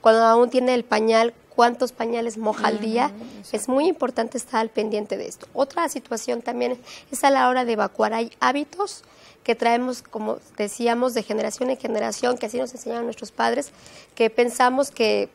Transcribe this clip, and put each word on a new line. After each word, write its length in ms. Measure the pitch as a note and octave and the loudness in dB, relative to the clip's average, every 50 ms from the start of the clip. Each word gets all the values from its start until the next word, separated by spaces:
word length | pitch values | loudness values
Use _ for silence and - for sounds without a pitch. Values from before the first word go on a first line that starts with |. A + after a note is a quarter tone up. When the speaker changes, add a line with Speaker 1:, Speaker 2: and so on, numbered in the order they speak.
Speaker 1:
Cuando 220 | - A3 A3 A3+ A3+ | 8 6 6 8 6
aún 260 | A3+ A3+ A#3 A#3+ A#3 | 6 6 6 4 4
tiene 240 | A#3+ B3+ B3 B3 B3+ | 2 0 2 2 0
el 100 | A#3+ A#3+ | 0 0
pañal, 500 | - A#3 G#3+ A3 A3 A3+ A3+ A3+ A#3 - _ _ _ - | 0 0 2 2 4 4 4 4 2 -2 _ _ _ 2
¿cuántos 360 | - A#3 A#3 A#3+ A#3+ B3+ A#3+ | 4 4 4 4 0 -4 -4
pañales 460 | - - A#3 A#3 A#3 A#3 A#3 A#3 G#3+ A3 | -4 -6 -4 -4 -2 -2 -4 -4 -6 -2
moja 300 | A3 G#3+ G#3+ G#3+ G#3+ - | -2 -2 -2 0 0 -2
al 120 | A3 G#3+ | 0 0
día? 320 | G#3 A3+ A3 A3 - G3 G3 | -4 -2 0 0 0 -2 -4
Speaker 2:
Ujú, 100 | G#3+ A3+ B3 - G#3 | -8 -16 -16 -18 -18
exacto. 200 | G3+ - - G#3+ | -12 -6 -6 -6
Speaker 1:
Es 100 | - - | -2 0
muy 180 | B3+ C4+ D4+ F4+ | 0 2 2 2
importante 500 | E4+ - - A#3+ - - A3+ A3+ - B3+ | 0 0 -2 -4 -2 -4 -6 -4 -6 -10
estar 200 | - - - A3+ | -10 -4 -2 -2
al 100 | A3+ A3+ | -2 -2
pendiente 480 | - - G#3+ A3 G#3 G#3 G#3 G#3 G3 G3 | -2 -4 -4 -2 -2 -4 -4 -4 -8 -8
de 100 | - - | -8 -12
esto. 200 | - - - - - | -12 -16 -20 -14 -4
Otra 340 | - C4+ C4+ - - E4+ D4+ | -4 -4 -2 -2 -4 -2 -2
situación 540 | - C#4 - - A#3+ A3 - - A#3+ A#3 | -4 -8 -8 -8 -8 -8 -4 -6 -6 -4
también 380 | A#3 - A#3+ A#3+ A#3+ A#3+ B3+ B3 - - - - - _ | -4 -6 -4 -2 -2 -2 -4 -6 -10 -20 -20 -20 -16 _
es 120 | - - - | -8 0 2
a 60 | C#4 | 4
la 180 | C#4 C4 C4+ B3+ | 4 6 4 4
hora 160 | B3+ B3+ B3+ | 2 2 0
de 100 | A#3 A3+ | 0 0
evacuar. 400 | G#3 G#3 G3 - - G#3+ G#3+ A3 | 0 -2 -2 0 0 0 0 0
Hay 180 | A3+ A#3 A3+ - _ | -2 -4 -6 -4 _
hábitos 640 | - B3 B3+ C#4+ D4 - - F4 G4+ G4 - - - _ - - - - - _ _ | 0 0 0 0 -4 -6 -6 -6 -6 -6 -6 -14 -20 _ -20 -20 -20 -20 -20 _ _
que 120 | - A#3 | -2 -2
traemos, 460 | A3 A#3 A#3 A#3 A#3+ B3 B3+ B3 A#3+ | 0 2 2 2 2 0 -4 -6 -8
como 380 | - - - A3+ G#3+ G#3+ A3+ - _ - _ - | -12 -14 -12 -8 -6 -6 -6 -8 _ -20 _ -6
decíamos, 560 | G#3 G#3 - - A#3 A#3 A#3 A#3+ B3 B3+ A#3 | -6 -6 -4 -2 0 0 2 2 0 0 0
de 80 | A#3+ G#3 | -2 -4
generación 460 | - G#3+ G#3+ G#3+ G#3+ G#3+ - B3+ B3+ | -2 -4 -4 -4 -4 -4 -4 -4 -4
en 80 | C4 - | -4 -4
generación, 600 | - A3+ A3+ G#3+ G#3+ A3+ G#3 - - B3 B3+ B3 | -4 -4 -4 -2 -2 -4 -4 -2 -2 -2 -2 -2
que 80 | - A3 | -4 -6
así 100 | A3 B3 | -4 -6
nos 160 | C4 A#3+ B3 | -6 -6 -8
enseñaron 300 | B3 - A3+ A#3 A#3 A#3 | -12 -10 -8 -8 -6 -6
nuestros 260 | A#3 A3 - - G3+ | -8 -8 -10 -14 -16
padres, 400 | _ - A#3 A#3 A#3 C#4+ C#4 - _ - - - - - - _ _ | _ -2 -2 0 0 -2 -4 -8 _ -20 -20 -20 -20 -20 -20 _ _
que 140 | - A#3 A3 | 0 0 2
pensamos 600 | A3 - A#3+ A#3+ A#3 - C4 B3 B3+ C4 C#4+ C4+ | 4 2 0 0 4 4 2 4 4 2 -2 -2
que 400 | - - A3+ G#3+ G#3 G3+ G3+ - | 0 0 0 2 2 0 -2 -4